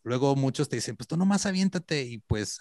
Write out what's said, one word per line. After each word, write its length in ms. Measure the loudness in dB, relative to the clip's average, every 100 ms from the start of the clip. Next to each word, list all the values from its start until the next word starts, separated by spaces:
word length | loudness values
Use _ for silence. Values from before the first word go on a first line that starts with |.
luego 320 | -2 2 4 4
muchos 320 | 2 0 -2
te 80 | -2
dicen, 200 | -4 -8
"Pues 120 | -4
tú 80 | 0
nomás 300 | 2 2 0
aviéntate", 560 | 0 0 0 -4 -4
y 140 | -4 -6
pues 400 | -2 -2 -2 -6